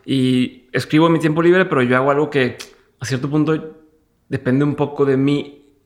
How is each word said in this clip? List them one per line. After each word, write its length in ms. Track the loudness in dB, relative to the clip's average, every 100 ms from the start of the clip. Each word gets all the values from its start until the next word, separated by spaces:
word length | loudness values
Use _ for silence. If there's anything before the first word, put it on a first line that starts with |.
y 600 | -6 -2 0 0 -2 -6 _
escribo 340 | -8 0 2 4
en 60 |
mi 40 | 2
tiempo 200 | 0 2
libre, 240 | 2 4 2
pero 160 | 0
yo 140 | 2 2
hago 140 | 2
algo 200 | 0 0
que 280 | 0 -2 -4 -18 _ _ _
a 80 | -8
cierto 240 | -6 -2
punto 460 | -2 0 -2 -6 -18 _ _ _ _ _
depende 360 | -6 -2 0
un 100 | 0
poco 300 | -2 -4 0
de 120 | 0 2
mí". 440 | 0 -2 -4 -14 _ _